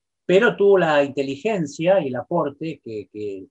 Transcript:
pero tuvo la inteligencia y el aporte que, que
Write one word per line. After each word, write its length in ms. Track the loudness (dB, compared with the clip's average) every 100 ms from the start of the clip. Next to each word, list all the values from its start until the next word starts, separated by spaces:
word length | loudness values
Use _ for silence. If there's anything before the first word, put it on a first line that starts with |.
| _ _ 2
pero 280 | 4 4
tuvo 220 | 4 4 4
la 260 | 4 2
inteligencia 960 | 2 -2 -6 -4 -4 -4 -4 -2 0 2
y 60 | 0
el 60 |
aporte 680 | -8 -4 -4 -4 -6 -10 -10
que, 260 | -12 -12 -12
que 360 | -10 -10 -10 -14